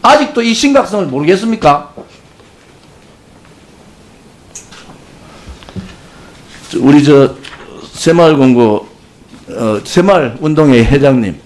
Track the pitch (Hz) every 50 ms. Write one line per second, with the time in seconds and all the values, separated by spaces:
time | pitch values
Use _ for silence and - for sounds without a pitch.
0 | - - 285 302 294 - - 254 233 233 226 226 - 285 277 269 247 - 190 208
1 | 196 147 131 135 147 156 190 190 214 226 226 220 - 151 143 143 - - - -
2 | - _ - _ _ _ _ _ - _ _ _ _ _ _ _ _ - _ -
3 | _ _ - _ _ _ - - _ - - _ - _ - - - - - _
4 | _ _ _ - _ - _ - _ - - - - - - - - - - -
5 | - - - - - - - - - - - - - - - - - - - -
6 | - - - - - - - - - - - - - - - - - 135 143 147
7 | 143 143 147 139 139 - - - - - - - - - - - - - - -
8 | - 160 165 170 170 160 156 139 135 131 127 120 120 110 107 101 - - - _
9 | _ _ _ _ - _ - - - - - - 120 110 107 104 - - - 175
10 | 175 196 196 180 151 123 107 - - 156 156 151 156 147 131 120 113 113 131 143
11 | 135 143 135 127 113 98 80 - -